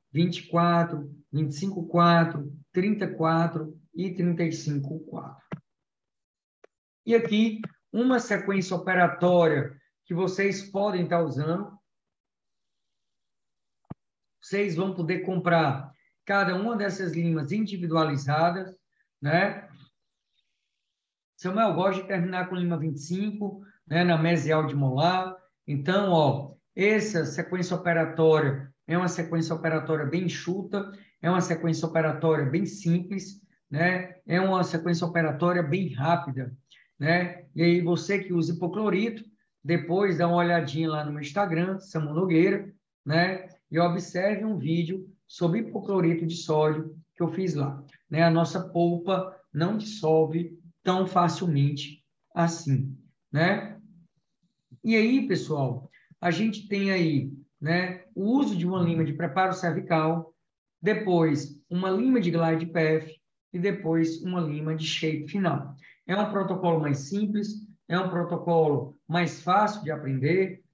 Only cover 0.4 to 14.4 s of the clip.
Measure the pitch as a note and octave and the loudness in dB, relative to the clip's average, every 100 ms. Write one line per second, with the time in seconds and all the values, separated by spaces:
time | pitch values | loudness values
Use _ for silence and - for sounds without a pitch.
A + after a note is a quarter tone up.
0.4 | - E3+ E3+ E3+ E3 D3 C#3 - - C#3+ | -2 2 4 4 2 -2 -10 -16 -6 -2
1.4 | D3 - G3 F#3 E3 E3+ E3+ E3+ E3 C#3+ | -2 -2 -4 -4 -2 4 6 6 4 0
2.4 | C#3 - - F#3 G3+ G#3 F#3+ - D#3+ E3 | -8 -12 -6 -2 0 0 -2 -2 0 2
3.4 | E3+ D3+ D#3 - _ E3 F#3 F3+ E3+ E3 | 0 -2 -8 -12 _ -6 -6 -2 0 0
4.4 | E3 C#3 D3+ C#3+ C#3 D#3+ - - - - | -2 -2 -4 -4 -4 -8 -10 -12 -14 -18
5.4 | - - _ _ _ _ _ _ _ _ | -16 -16 _ _ _ _ _ _ _ _
6.4 | _ _ _ _ _ _ - A#3 - G#3 | _ _ _ _ _ _ 2 2 4 2
7.4 | A3+ G#3+ - _ _ G3+ B3+ B3 - G3 | 2 0 -10 _ _ 0 2 2 0 -2
8.4 | F#3+ G3 F3 F3+ F#3+ F3+ E3+ - F3+ F3+ | 0 -2 0 -4 0 4 4 4 4 6
9.4 | E3 D3 C3+ - _ _ - F3 F#3 - | 6 4 -2 -8 _ _ -8 -2 -2 0
10.4 | G3 F#3+ - G3 G#3 F#3 E3 E3+ D#3 B2+ | -2 -2 -6 -2 -2 0 0 0 0 -2
11.4 | D#3 F3+ G#3 - _ _ _ _ _ _ | -2 -2 -6 -14 _ _ _ _ _ _
12.4 | _ _ _ _ _ _ _ _ _ _ | _ _ _ _ _ _ _ _ _ _
13.4 | _ _ _ _ - - _ _ _ _ | _ _ _ _ -20 -20 _ _ _ _